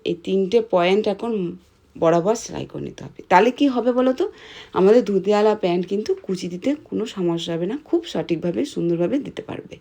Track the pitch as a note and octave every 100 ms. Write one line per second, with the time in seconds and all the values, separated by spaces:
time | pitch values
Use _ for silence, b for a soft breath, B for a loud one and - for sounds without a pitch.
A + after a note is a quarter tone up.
0 | - E3+ - F#3+ F#3 A3+ A3 F#3 F3 G3
1 | G#3+ G3+ A#3 A3 F3 F3+ _ _ _ -
2 | E3 E3+ E3+ A#3 - - - D3 - -
3 | - - - F3+ A#3+ B3 C#4+ B3 A#3 B3
4 | C4 B3+ G4+ B B B B - F#3+ A#3+
5 | G3+ G3 F#3 G#3 G#3+ G#3+ F3+ F3 F3+ G3
6 | A3 F#4+ - F#3 F#3 F3+ C4 D4 - G3
7 | A3+ - F3 E3+ E3+ E3 F3+ C4+ - E4+
8 | E4 F3+ D#3+ D#3+ F3 D3+ C#4+ - E3+ E3+
9 | F3 C4+ A#3 - - - - -